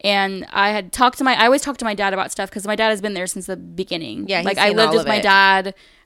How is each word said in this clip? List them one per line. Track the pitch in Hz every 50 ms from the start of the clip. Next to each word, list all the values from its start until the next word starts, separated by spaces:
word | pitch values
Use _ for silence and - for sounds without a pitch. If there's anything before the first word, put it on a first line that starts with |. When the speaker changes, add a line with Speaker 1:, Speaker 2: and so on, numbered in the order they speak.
| -
Speaker 1:
And | 202 202 196 196 190 196 185 - -
I | - 196 202 208
had | 214 208 185 175
talked | - - 254 254 - -
to | 269
my, | 254 240 -
I | 220
always | 240 269 285
talk | - 294 254
to | - 240
my | 220 208
dad | 202 202 196
about | 190 185 - 185
stuff | - - 196 190
'cause | - 214 190
my | 208 214
dad | 214 220 220
has | 220 190
been | 196 214 196
there | - 277
since | - - 196 175
the | - 185
beginning. | 180 175 175 170 175 190 - 185 165 156 117 107 143 -
Speaker 2:
Yeah, | 190 196 170
he's | 175
Speaker 1:
Like, | 190 196
I | - 196 208
Speaker 2:
seen | 208
Speaker 1:
lived | 220 226
Speaker 2:
all | 214 226
Speaker 1:
with | 220
Speaker 2:
of | -
Speaker 1:
my | - 214
Speaker 2:
it. | 208
Speaker 1:
dad, | 214 202 196 196 196 190 190 190 190 196 190 _ _ _ _ _ _